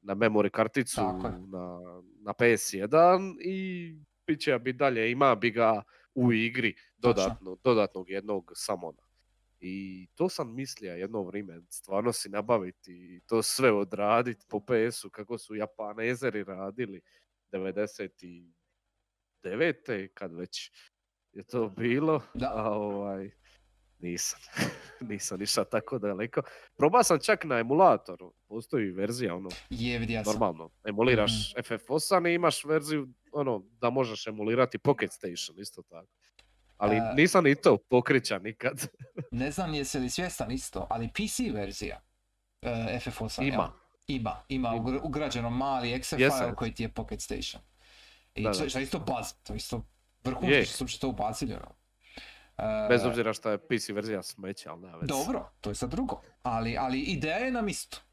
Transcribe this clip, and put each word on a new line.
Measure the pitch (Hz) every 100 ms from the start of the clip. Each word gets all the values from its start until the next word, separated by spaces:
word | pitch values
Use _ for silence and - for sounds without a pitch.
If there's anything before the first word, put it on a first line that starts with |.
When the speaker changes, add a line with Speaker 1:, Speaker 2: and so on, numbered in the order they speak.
Speaker 1:
na | 101 101
memory | 113 107 101
karticu, | - 110 143 120 -
Speaker 2:
Tako | 107 95 113
je. |
Speaker 1:
na, | 90 95 92 90 87 90 90 90 104
na | 104
P | - 117 113
S | -
jedan | 98 107 151 175 185 190 175
i | 180 190 190 180 170 156 147 _ -
bit | 156
će | - 127
bi | 123
dalje, | 127 143 117 113
ima | 123 139 110
bi | 120
ga | 110 113 113 - _ _ -
u | 123
igri | 113 117 127 117 - _ _
Speaker 2:
Točno. | - -
Speaker 1:
dodatno, | 95 113 95 92
dodatnog | 127 117 98 95 90
jednog | 95 104 98 - 85
samona. | - 95 85 71 _ _ _ _ _ _
I | 92 95 95 92 90 -
to | 180
sam | - 127 117
mislio | 135 - 98
jedno | 87 98 110
vrijeme, | 90 101 101 85 _
stvarno | - - 98 117
si | 120 101
nabaviti | 101 107 117 92 - -
i | 87 90 90
to | _ 113
sve | 107 - 131
odradit | 104 98 98 104 117 123 110 _
po | 107
P | - 120 113
S-u, | 117 98
kako | - 104 117
su | - 107
Japanezeri | 104 - 107 107 113 123 131 104
radili | 98 92 98 107 113 95 _ _ _ _ _
devedeset | 95 95 92 104 - 95 _ 90 87 85 82 _ _ _ _ _ _ _ _
devete, | 92 104 165 - - 104 95
kad | - 95
već | 85 90 - - - - _ _ _ _
je | -
to | - 123 110
bilo, | 95 117 127 160 156 -
Speaker 2:
Da. | 120 131 110
Speaker 1:
a, | 110
ovaj, | 104 104 101 101 98 98 _ _ _ _ _ _ _
nisam, | 87 87 - - - - - -
<laughs> | - - 117
nisam | 104 - 95
išao | 104 - 98
tako | 113 - 127
daleko. | 101 95 120 - - - - -
Probao | 147 233
sam | 226 160
čak | - -
na | 160 120
emulatoru, | 117 147 185 110 - 87 90 _ _
postoji | 110 117 139 101
verzija, | 90 104 120 113 90
ono, | 95 - -
Speaker 2:
Je, | 120 120 120
vidio | 113 113
sam. | 104
Speaker 1:
normalno, | 110 104 80 80 _
emuliraš | 110 104 123 117 104 110 -
Speaker 2:
Mhm. | 123
Speaker 1:
F | -
F | 113 -
osam | 151 - 190 170
i |
imaš | 175 170 - 143
verziju, | 156 147 151 131 - _
ono, | 147 135 107 95
da | _ 120
možeš | 127 123 107 113
emulirati | 107 107 120 127 107
Pocket | 143 139 95
Station, | - 98 87 - 80
isto | 101 -
tako. | - 85 92 _ _ _ _ _ _ _
Ali | 104 110
Speaker 2:
E, | 113 127
Speaker 1:
nisam | 165 190
ni | 151 143
to | - 104
pokrića | _ 123 - 135 - 98
nikad. | 101 110 127 139 - _ 127
<laughs> | - 135
Speaker 2:
Ne | 120 139
znam | 147 175
jesi | 151 135 135
li | 127
svjestan | - 180 - 117
isto, | 127 - 95 -
ali | 117 117
P | - 214
C | - 233
verzija, | 107 98 101 107 104 _ _ _ _ _ _
e, | 123 117 110
F | 120 -
F | -
osam, | 110 - 139
Speaker 1:
Ima. | 104
Speaker 2:
jel? | 85 - _ _ -
Ima, | 135 110 - -
ima | 135 120
Speaker 1:
Ima. | 113
Speaker 2:
ugr-, | 117 135
ugrađeno | 165 143 147 123 117
mali | 120 139 131 120
exe | 127 - 151
Speaker 1:
Jesam. | 131 -
Speaker 2:
file | 120 110
koji | 113
ti | -
je | 113
Pocket | - 113 107
Station. | - - - - _ _ _ - - _ _ -
I |
Speaker 1:
Da, | 107
Speaker 2:
to | 95
Speaker 1:
da. |
Speaker 2:
je, | -
što | -
je |
isto | 135 165
baz, | - 123 113 -
to | -
je | 107
isto | - 117 - _ _ _
vrhunski | 131 131 175
Speaker 1:
Je. | 139 101
Speaker 2:
što |
su | -
uopće | 123 -
to | 135
ubacili, | 107 104 113 127
ono. | 104 - - _ _ _ - - - _ -
E, | 110 107 127
Speaker 1:
Bez | 120 120
obzira | 117 110
što | 107 110
je | 104
P | - 117
C | -
verzija | 104 110 104
smeća, | 90 - 95 98 -
ali | 80
nema | 92 -
veze. | 139
Speaker 2:
Dobro, | 262 233 254 - _
to | -
je | 101
sad | 247
drugo, | 165 262 - - _
ali, | 123 117 113 117
ali | 131 131
ideja | 151 165 156 180
je | 262
nam | 240 208
isto. | - - - _